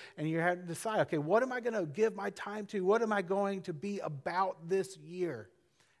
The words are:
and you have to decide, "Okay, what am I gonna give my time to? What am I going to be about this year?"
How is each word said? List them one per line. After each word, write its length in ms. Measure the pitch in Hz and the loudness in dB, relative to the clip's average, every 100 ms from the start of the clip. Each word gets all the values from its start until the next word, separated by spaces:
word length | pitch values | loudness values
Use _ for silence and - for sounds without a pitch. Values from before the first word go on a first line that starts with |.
| - - | -14 -4
and 100 | 156 | -2
you 120 | 165 | 2
have 200 | 175 180 | 2 0
to 60 | 175 | -4
decide, 340 | 160 220 214 139 | -6 0 2 2
"Okay, 100 | 156 | 2
what 260 | 151 214 | 4 4
am 100 | 254 | 4
I 80 | 254 | -2
gonna 260 | 240 226 160 | -2 -2 -2
give 280 | 135 220 | 2 0
my 140 | 196 202 | 0 -6
time 380 | 190 202 214 202 | -6 -8 -6 -4
to? 180 | 202 | 0
What 160 | 185 226 | 4 4
am 140 | 226 | 4
I 80 | 202 | 2
going 400 | 175 196 196 196 | 2 2 0 -2
to 100 | 175 | -4
be 280 | 151 202 196 | -6 -4 -4
about 680 | 165 139 175 175 190 160 165 | -4 -6 -2 2 2 0 0
this 300 | 190 185 160 | 0 0 -8
year?" 500 | 151 180 175 117 104 _ _ _ _ _ | -10 -4 -2 -4 -10 _ _ _ _ _